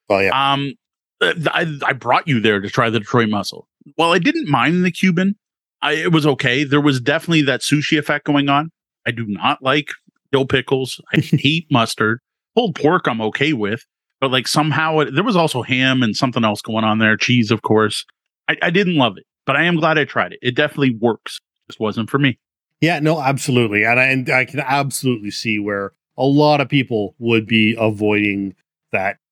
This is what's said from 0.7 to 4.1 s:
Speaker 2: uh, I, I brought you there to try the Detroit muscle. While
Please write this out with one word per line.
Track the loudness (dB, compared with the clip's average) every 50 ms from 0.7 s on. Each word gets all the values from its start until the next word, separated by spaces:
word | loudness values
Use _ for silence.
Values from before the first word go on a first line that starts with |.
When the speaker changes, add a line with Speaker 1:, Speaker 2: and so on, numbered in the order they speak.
| -10 _ _ _ _ _ _ _ _ -2
Speaker 2:
uh, | -2 -2 -2 -2 -4
I, | -4 -2 -2 -4 -4 -6 -6 -4
I | -4 -4
brought | -4 0 0 0 0 2
you | 0 -2 2
there | 2 2 0 0
to | -2 -4
try | -2 0 0 0
the | 0 -2
Detroit | -4 0 0 0 0 0
muscle. | -2 -4 -6 -8 -12 -16 -20 _ _ _ _ -12 -2
While | 0 2 2